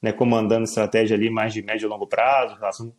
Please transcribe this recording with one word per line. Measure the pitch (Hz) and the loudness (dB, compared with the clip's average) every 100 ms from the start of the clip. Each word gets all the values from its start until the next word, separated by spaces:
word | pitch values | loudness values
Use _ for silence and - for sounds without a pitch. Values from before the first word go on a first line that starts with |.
né, | 110 | -4
comandando | - 123 113 107 113 | 0 2 2 2 2
estratégia | 110 - 104 113 110 104 | 0 -2 0 2 2 2
ali | 110 | 0
mais | 110 110 | 0 -4
de | 110 | -4
médio | 104 110 107 | -6 -4 -4
e | |
longo | 104 101 | -6 -4
prazo, | - 123 135 120 104 | 0 4 2 0 -4
relação | 101 - 117 | -6 -6 -12